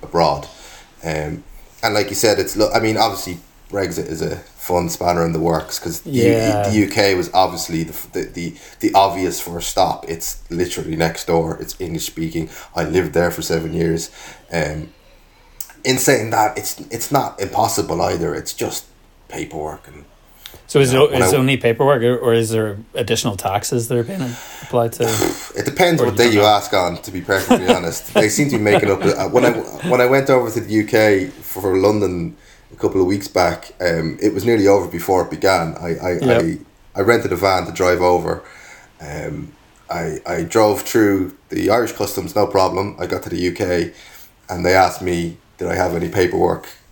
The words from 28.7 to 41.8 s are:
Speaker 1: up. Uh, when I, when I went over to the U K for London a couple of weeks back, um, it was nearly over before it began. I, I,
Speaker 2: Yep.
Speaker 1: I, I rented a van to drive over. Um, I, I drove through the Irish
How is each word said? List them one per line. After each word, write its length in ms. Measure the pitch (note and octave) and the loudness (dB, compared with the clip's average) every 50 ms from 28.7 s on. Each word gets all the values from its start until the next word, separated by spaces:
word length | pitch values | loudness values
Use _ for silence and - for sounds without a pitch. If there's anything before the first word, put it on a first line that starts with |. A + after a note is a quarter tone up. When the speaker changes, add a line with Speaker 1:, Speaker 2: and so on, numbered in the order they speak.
| G#2 F#2 G2 G2+ | 4 4 4 2
Speaker 1:
up. 120 | G2 F2+ - | 0 2 2
Uh, 260 | G2 G2 - F#2+ F#2+ | 0 0 0 -2 0
when 160 | - B2 B2 | 2 4 4
I, 80 | A#2+ A#2+ A2 - - - - - E3+ | 4 2 0 -6 -10 -12 -8 -2 0
when 100 | B2+ B2 | 2 4
I 60 | B2 | 4
went 240 | B2 C3 C#3 C3+ - | 4 4 2 4 4
over 200 | C3+ B2+ A#2+ A2+ | 4 2 2 0
to 100 | G#2+ A#2 | -4 -6
the 120 | G#2+ G2 G#2+ | -4 0 0
U 120 | A2 G#2 | 0 0
K 420 | G#2+ - A2+ A2 G#2+ G#2 F#2+ F2+ F2+ | 2 4 4 6 6 4 4 2 -2
for 480 | - - - - - G2 F#2 G2 F#2 F#2+ | -8 -14 -16 -14 -12 -4 -2 0 2 4
London 580 | F#2+ G2+ G#2+ G#2+ G2+ F#2 F2+ F2 E2+ E2 E2 - - - - _ _ _ - | 4 4 2 2 0 -2 -2 -4 -6 -8 -10 -12 -20 -20 -20 _ _ _ -14
a 40 | |
couple 240 | - - G2 - G2 | -4 -4 -2 2 2
of 60 | F#2 | 2
weeks 220 | F2 G2 G2+ - - | 2 0 -2 -4 -4
back, 440 | - F#2 F2+ E2+ E2 - - - - _ | 0 2 2 2 0 -2 -10 -18 -12 _
um, 380 | F2+ F2 E2+ E2 D#2+ D#2+ C#2+ - | -2 0 0 0 -2 -4 -6 -2
it 140 | - G#2 - | -2 -2 -2
was 100 | G2 - | 0 0
nearly 220 | A#2 A#2 A2 G2 G2 | 2 2 4 6 6
over 180 | G2 G2+ F2+ E2+ | 4 4 2 -2
before 340 | E2 E2+ E2 - F#2+ F#2 E2+ | -6 -8 -2 0 2 2 2
it 60 | E2 | 0
began. 440 | - D#2 - G2 F#2+ F2+ E2 D#2+ D2 - | -4 -2 2 2 2 2 0 -2 -6 -8
I, 160 | E2 E2+ E2 | -6 -6 -6
I, 140 | E2 - F#2 F2+ E2+ | -4 -4 -4 -4 0
Speaker 2:
Yep. 220 | - B2+ A#2+ A#2 - E2 - - - _ _ _ _ - - | 2 2 2 4 2 0 -4 -6 -10 _ _ _ _ -16 -4
Speaker 1:
I, 60 | G2+ | -2
I 20 | G2 | 2
rented 300 | G2+ A#2 A2+ - - F#2 | 2 4 2 2 0 -2
a 40 | |
van 280 | F2 F#2+ G2 F#2+ F#2 F2 | 0 2 2 2 2 0
to 60 | E2 E2+ | -4 -4
drive 300 | - F#2 F2+ F2+ F2 F2+ | 0 2 2 2 4 4
over. 400 | F2+ F2+ F2 E2 E2 E2 E2 - - - - - - - - - - _ _ | 4 4 2 2 -2 -6 -6 -8 -16 -20 -20 -20 -20 -20 -20 -20 -20 _ _
Um, 520 | - D3 D3 D#3 D3+ D#3 - D3+ - - - _ _ _ _ _ _ _ | -16 -12 -10 -10 -8 -8 -8 -10 -12 -14 -16 _ _ _ _ _ _ _
I, 280 | E2 E2+ E2+ E2 D#2 - - | -8 -6 -6 -6 -8 -8 -8
I 160 | - - E2+ E2 | -6 -4 -4 -4
drove 400 | E2+ - A2 A2 G#2+ G2+ F#2+ - | 0 4 4 6 6 4 2 -2
through 540 | - - A#2+ A2 G2+ G2 F#2+ F#2 F#2 - _ _ _ | 0 2 4 4 4 4 2 0 -2 -6 _ _ _
the 220 | - - - F2+ | -6 -2 0 2
Irish 220 | G#2 A#2+ | 2 2